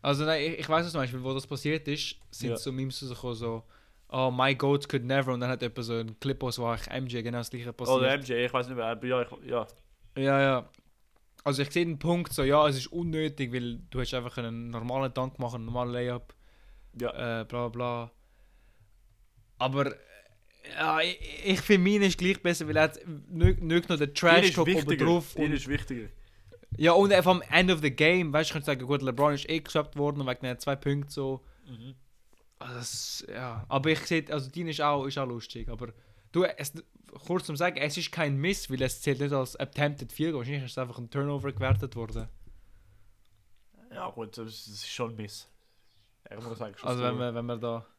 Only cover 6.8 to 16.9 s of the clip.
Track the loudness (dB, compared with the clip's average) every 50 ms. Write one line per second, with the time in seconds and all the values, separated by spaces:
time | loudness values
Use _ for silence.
6.8 | -4 -6 -6 -6 -4 -4 -4 -4 -4 -2 -4 -4 -6 -6 -8 -10 -10 -10 -8 -4
7.8 | 2 4 4 6 6 4 2 0 0 -2 0 0 0 2 2 0 -2 0 -4 -4
8.8 | -2 -2 -4 -4 -2 0 0 0 0 -2 -6 -16 -8 -4 -2 -2 -2 -4 -12 -20
9.8 | -20 _ _ _ -20 -10 -4 0 2 4 4 4 4 4 2 0 -2 -6 -20 -20
10.8 | _ _ _ _ _ _ _ _ _ _ _ -6 _ -2 0 0 -2 0 2 0
11.8 | 0 0 -2 -2 2 2 2 2 0 -2 -2 0 4 6 6 6 6 6 2 0
12.8 | -4 -6 -6 -4 -2 -2 0 0 -2 -2 -2 -4 -4 -2 -2 -4 -4 -4 -6 -8
13.8 | -12 -6 -4 -4 -4 -2 -4 -4 -4 -6 -6 -6 -6 -6 -6 -8 -8 -8 -6 -6
14.8 | -4 -2 -2 -2 -2 -2 -2 -2 -4 -4 -4 -6 -6 -6 -4 -6 -6 -4 -4 -2
15.8 | -2 -2 -2 -2 -2 -2 -4 -6 -8 -14 -20 _ _ -20 _ -20 -20 -20 -20 -20
16.8 | -20 -16